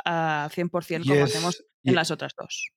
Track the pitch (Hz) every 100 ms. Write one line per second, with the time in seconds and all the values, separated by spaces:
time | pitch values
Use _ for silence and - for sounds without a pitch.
0 | - 165 160 151 147 - 175 175 165 160
1 | 131 143 143 151 170 175 _ _ 131 170
2 | 165 156 139 - - - -